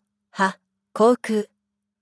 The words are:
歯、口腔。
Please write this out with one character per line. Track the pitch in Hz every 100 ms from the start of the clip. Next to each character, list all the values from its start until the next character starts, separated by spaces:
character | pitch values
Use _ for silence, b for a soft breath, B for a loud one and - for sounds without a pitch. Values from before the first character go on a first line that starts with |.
| _ _ _
歯、 | - 190 - _ _ _
口 | - 226 247
腔。 | - 214 208 _ _ _ _ _